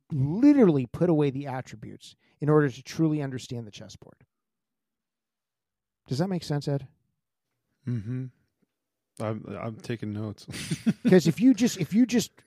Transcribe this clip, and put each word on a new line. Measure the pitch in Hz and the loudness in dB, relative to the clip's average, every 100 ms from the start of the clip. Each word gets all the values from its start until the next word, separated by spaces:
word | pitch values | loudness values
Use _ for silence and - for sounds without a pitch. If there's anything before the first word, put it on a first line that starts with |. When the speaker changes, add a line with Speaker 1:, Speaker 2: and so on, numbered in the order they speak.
| - | -6
Speaker 1:
literally | 143 139 196 285 285 190 143 123 | -2 -2 4 6 8 6 4 0
put | - 170 | -2 2
away | 151 143 | 2 2
the | 131 143 | -2 -6
attributes | 127 - 110 104 101 - - _ - | -8 -10 -14 -18 -18 -20 -20 _ -6
in | 151 | 2
order | 156 143 | 4 4
to | 123 | -2
truly | - - 160 151 | -8 -2 0 0
understand | 135 127 - 120 107 | -4 -8 -10 -12 -12
the | |
chessboard. | - 101 - - - _ _ _ _ _ _ _ _ _ _ _ _ _ _ _ _ _ _ - | -16 -18 -20 -20 -20 _ _ _ _ _ _ _ _ _ _ _ _ _ _ _ _ _ _ -6
Does | 131 | -4
that | 190 | -2
make | 180 | -4
sense, | - 147 143 | -4 -4 -2
Ed? | 139 135 _ _ _ _ _ _ _ _ _ 123 | -6 -6 _ _ _ _ _ _ _ _ _ -6
Speaker 2:
Mm-hmm. | 120 104 127 127 _ _ _ _ _ _ _ _ - | -6 -6 -8 -10 _ _ _ _ _ _ _ _ -8
I'm, | 110 110 95 101 | -6 -6 -8 -10
I'm | 113 107 | -10 -10
taking | - 117 107 | -10 -8 -6
notes. | 104 107 - - - - - | -6 -8 -10 -14 -12 -8 -6
Speaker 1:
<laughs> | 226 - 247 | -4 -2 4
'Cause | - 165 | 6 4
if | 151 | 4
you | 254 | 4
just, | 202 240 190 | 4 2 0
if | 160 | -2
you | 208 247 | 2 2
just | 240 - _ | 2 -2 _